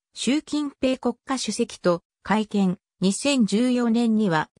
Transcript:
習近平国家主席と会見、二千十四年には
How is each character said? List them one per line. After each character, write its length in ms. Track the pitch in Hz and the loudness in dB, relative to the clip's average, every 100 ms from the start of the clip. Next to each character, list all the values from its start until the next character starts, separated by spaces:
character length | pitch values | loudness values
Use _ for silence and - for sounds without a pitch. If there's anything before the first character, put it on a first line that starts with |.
| _ | _
習 260 | - - 294 | -6 -2 -2
近 320 | - 294 294 - | -2 -4 -4 -2
平 160 | 254 262 | -2 -2
国 180 | 247 233 - | -4 -6 -6
家 100 | 262 | -6
主 160 | - | -4
席 260 | 208 233 - | -4 -4 -2
と 240 | 185 170 - _ | 0 0 -4 _
会 220 | - 196 214 | -2 -2 0
見、 320 | 208 190 175 _ _ | 0 0 -2 _ _
二 120 | 185 | -2
千 340 | 196 277 277 208 | 0 0 2 2
十 260 | 202 254 | 2 2
四 180 | 247 240 | 0 0
年 240 | 226 240 | 2 2
に 160 | 214 214 | 2 2
は 180 | 160 - _ | 0 -2 _